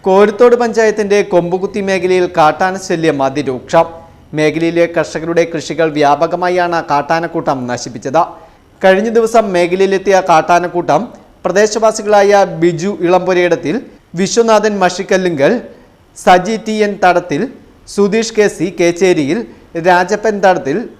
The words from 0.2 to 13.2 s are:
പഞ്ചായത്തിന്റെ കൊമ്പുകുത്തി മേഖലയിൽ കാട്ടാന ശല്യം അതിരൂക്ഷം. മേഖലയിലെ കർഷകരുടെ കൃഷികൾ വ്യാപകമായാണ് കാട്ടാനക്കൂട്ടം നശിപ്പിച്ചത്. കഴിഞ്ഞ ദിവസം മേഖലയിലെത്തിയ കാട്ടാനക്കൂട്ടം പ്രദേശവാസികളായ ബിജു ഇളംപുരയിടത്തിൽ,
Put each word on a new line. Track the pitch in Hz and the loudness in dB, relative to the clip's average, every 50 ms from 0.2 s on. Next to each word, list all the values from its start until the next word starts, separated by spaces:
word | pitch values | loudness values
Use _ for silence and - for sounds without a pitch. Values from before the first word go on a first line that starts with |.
| 208 208 202 - 247 240 233 | 4 2 4 4 4 4 4
പഞ്ചായത്തിന്റെ | 233 240 233 208 220 226 214 208 214 208 196 202 208 | 2 0 -2 0 0 0 0 0 -2 -2 0 0 0
കൊമ്പുകുത്തി | 190 196 190 175 170 175 180 185 185 196 - 214 | 0 2 0 0 0 0 -4 -4 -4 -6 -6 -6
മേഖലയിൽ | 196 196 190 190 175 185 185 185 180 175 180 | -4 -2 -4 -2 0 0 0 0 0 0 2
കാട്ടാന | 170 156 151 151 156 190 185 185 | 2 2 2 2 0 -2 -4 -4
ശല്യം | 190 190 - 185 165 160 160 147 139 | -6 -6 -6 -4 0 0 -2 0 0
അതിരൂക്ഷം. | 135 135 131 147 139 131 127 123 - - - 165 165 - - - - - - _ - _ - | -2 -2 -2 -4 -4 -4 -6 -8 -6 0 2 2 2 2 -4 -18 -20 -20 -20 _ -20 _ -4
മേഖലയിലെ | 151 151 156 147 160 165 170 170 170 170 170 170 | 0 0 0 0 0 -2 0 2 2 0 2 0
കർഷകരുടെ | 170 151 - - 165 156 165 165 170 175 170 170 | -4 -4 -4 -6 -8 -6 -2 0 0 0 0 -4
കൃഷികൾ | 156 139 - 160 143 165 160 | -10 -8 -8 -2 -2 -2 0
വ്യാപകമായാണ് | 147 151 147 139 147 143 165 165 180 170 180 180 180 180 175 175 170 165 160 165 | 0 2 2 2 2 2 0 -2 -2 -2 -2 -2 0 0 0 0 -2 -4 -2 -2
കാട്ടാനക്കൂട്ടം | 170 143 139 - 165 165 170 165 165 165 156 160 139 135 123 | -2 -2 0 -2 -2 -2 -2 -4 -6 -4 -2 -2 -4 -4 -4
നശിപ്പിച്ചത്. | 120 123 120 - 143 113 123 - 135 127 160 170 - - - - - _ _ _ _ _ _ - | -6 -8 -8 -8 -12 -14 -10 -10 -2 0 0 0 0 -6 -20 -20 -20 _ _ _ _ _ _ 2
കഴിഞ്ഞ | 190 190 190 214 233 | 4 4 4 0 0
ദിവസം | 220 226 226 220 233 233 208 196 | 2 0 0 4 2 2 2 2
മേഖലയിലെത്തിയ | 185 175 175 175 180 190 190 196 196 185 190 190 196 185 185 190 | 0 0 0 0 0 0 0 0 0 -2 0 2 2 2 2 2
കാട്ടാനക്കൂട്ടം | 170 160 156 - 175 175 175 175 - 175 170 - 143 160 233 - - - _ _ _ _ - | 2 2 4 2 2 2 0 -2 -4 -4 -2 0 0 0 -2 -6 -14 -20 _ _ _ _ -6
പ്രദേശവാസികളായ | 185 175 196 214 214 214 233 220 220 220 220 202 208 214 202 202 202 208 202 196 | -2 2 2 2 2 0 0 0 0 0 0 -2 2 4 4 4 4 4 4 2
ബിജു | 175 165 160 165 175 170 147 170 202 202 160 | 0 0 0 0 0 0 0 -6 -6 -4 -2
ഇളംപുരയിടത്തിൽ, | 175 170 180 180 | 0 2 2 2